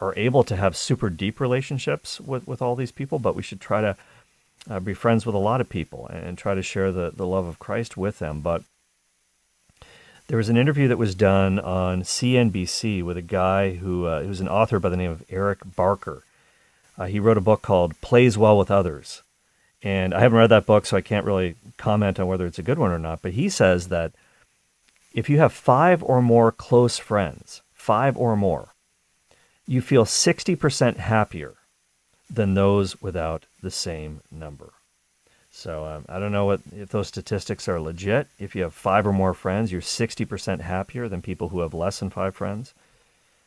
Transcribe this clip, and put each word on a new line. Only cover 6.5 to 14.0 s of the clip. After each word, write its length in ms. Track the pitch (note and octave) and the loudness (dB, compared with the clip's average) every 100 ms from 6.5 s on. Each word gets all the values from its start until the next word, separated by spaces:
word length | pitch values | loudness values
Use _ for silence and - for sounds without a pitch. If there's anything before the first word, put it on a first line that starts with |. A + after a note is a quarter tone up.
| F#2+ | -4
to 80 | |
share 280 | F#2 G2 F#2+ | -4 -2 -2
the, 200 | F2+ E2+ D#2 | -2 -6 -6
the 120 | F2+ | -2
love 180 | F#2+ F2 | -2 -4
of 140 | E2 | -8
Christ 380 | - G#2 A#2 - | -8 -6 -6 -6
with 220 | G2 - | -6 -4
them. 200 | D#2 D2+ | -8 -6
But 220 | E2 E2+ - _ _ _ _ _ _ _ _ _ _ _ - - - - - | -4 -4 -6 _ _ _ _ _ _ _ _ _ _ _ -20 -20 -20 -20 -4
there 100 | A#2 | -2
was 120 | G#2+ | 2
an 80 | A#2 | 2
interview 300 | C#3 C#3+ C3+ | 2 2 2
that 100 | A#2+ | 2
was 180 | G#2+ F#2 | 0 2
done 440 | G2 G2 F#2+ F#2+ | 4 4 4 0
on 440 | - F#2 F#2 F#2 | -2 -2 0 -2
C 340 | F2+ - B2 B2+ | -4 -2 2 4
N 120 | A2+ | 2
B 160 | F#2 F2+ | 0 -4
C 360 | - A2+ G2 | -4 -4 -4
with 160 | F2 F2 | -4 -8
a 40 | |
guy 540 | E2+ F#2+ F#2 G2 G2 F2+ | -4 0 2 2 0 -2
who, 300 | F#2 F2+ | -4 -2